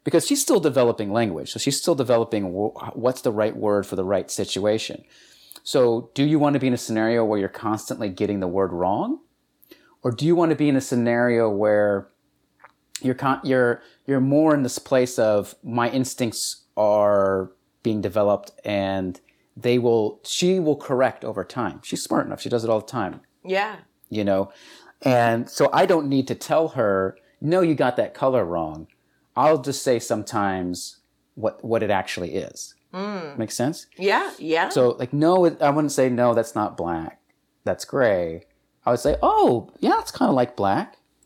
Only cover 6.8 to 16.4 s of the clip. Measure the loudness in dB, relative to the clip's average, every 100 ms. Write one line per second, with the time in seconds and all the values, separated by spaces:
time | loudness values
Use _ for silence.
6.8 | -2 -2 0 2 2 0 -4 -6 -4 -4
7.8 | -6 -8 -8 -4 -4 -2 -2 -2 -2 0
8.8 | -2 -2 -4 -6 _ _ _ _ _ -20
9.8 | _ _ -6 0 2 4 2 2 2 2
10.8 | 0 0 2 2 2 2 2 2 2 4
11.8 | 2 0 -4 _ _ _ _ _ -20 _
12.8 | _ -6 -4 -2 -2 -2 0 2 2 0
13.8 | -8 _ -4 0 2 4 4 4 0 -6
14.8 | 0 2 2 2 2 2 -2 -12 -6 -2
15.8 | 0 0 -4 -4 -4 -4